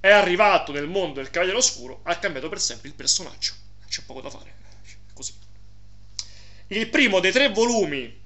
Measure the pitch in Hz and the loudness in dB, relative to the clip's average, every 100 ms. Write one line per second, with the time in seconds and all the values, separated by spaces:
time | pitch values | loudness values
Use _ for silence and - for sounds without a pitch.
0 | 190 208 190 175 208 175 - 143 147 190 | 10 8 8 6 6 6 2 -6 -4 -2
1 | 175 135 135 170 185 208 254 - 123 - | -2 -4 -6 -2 0 2 2 0 -12 -12
2 | - 170 202 143 156 190 - 117 - - | -6 -2 -2 -4 -8 -4 -4 -6 -12 -6
3 | 139 - 175 - - - - - - - | -2 -2 -2 -6 -6 -6 -14 -14 -8 -8
4 | - 131 135 - - - - - - - | -8 -10 -10 -12 -14 -16 -16 -14 -14 -14
5 | - - 131 - - - - - - - | -14 -12 -12 -12 -14 -14 -16 -16 -16 -16
6 | - - - - - - - 196 233 311 | -14 -12 -12 -12 -14 -14 -6 -4 2 4
7 | 254 190 185 214 269 208 233 233 175 143 | 6 6 4 4 4 4 2 4 2 -2
8 | 117 104 | -6 -12